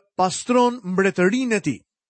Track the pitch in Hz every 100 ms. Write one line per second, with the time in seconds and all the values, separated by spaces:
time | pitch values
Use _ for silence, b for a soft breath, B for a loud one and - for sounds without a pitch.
0 | _ - 185 - - 247 247 247 185 185
1 | 190 180 180 247 254 220 151 104 _ _
2 | _